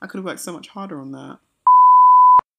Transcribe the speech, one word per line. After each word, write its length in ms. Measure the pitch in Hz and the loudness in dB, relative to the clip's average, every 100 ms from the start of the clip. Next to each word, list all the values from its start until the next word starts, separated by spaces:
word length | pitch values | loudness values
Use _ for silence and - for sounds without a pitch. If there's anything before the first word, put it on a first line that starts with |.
I 60 | 190 | -18
could 100 | 202 | -16
have 80 | 185 | -14
worked 140 | - | -16
so 140 | - | -16
much 140 | 170 185 | -18 -20
harder 300 | - 196 160 | -20 -18 -18
on 120 | 135 | -18
that. 280 | 135 135 - | -20 -20 -20
Are 0 | _ _ - 988 988 988 988 988 988 988 - | _ _ 0 2 4 4 4 4 4 2 0